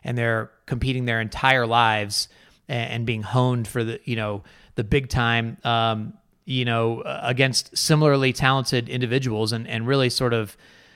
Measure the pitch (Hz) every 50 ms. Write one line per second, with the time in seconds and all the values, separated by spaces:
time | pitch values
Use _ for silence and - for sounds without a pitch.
0 | _ - 120 120 117 117 113 110 113 - _ _ _ - - 120 120 135 131 127
1 | 123 123 113 113 113 107 - - - 131 131 131 120 113 113 120 117 113 110 107
2 | 104 101 101 - - - - - - - _ _ _ - 143 120 117 123 120 117
3 | 117 113 117 110 104 98 - 127 127 127 123 120 113 104 - 123 113 113 117 -
4 | - - 120 113 110 107 104 101 - - - - - _ _ - 113 104 - 143
5 | 131 123 - 123 120 117 117 117 117 117 - - - 123 117 113 113 113 110 110
6 | 107 107 - - _ _ _ _ _ - 131 127 123 120 117 117 117 113 117 113
7 | - 151 139 - - 120 127 123 135 135 117 - - - - - - - 160 151
8 | 156 147 143 135 135 131 120 - 147 131 135 135 127 - - 123 117 120 131 127
9 | 123 113 120 139 131 127 110 107 110 107 117 113 117 117 117 110 113 123 139 139
10 | 131 123 - - 131 123 117 113 107 95 - - - - - - - - _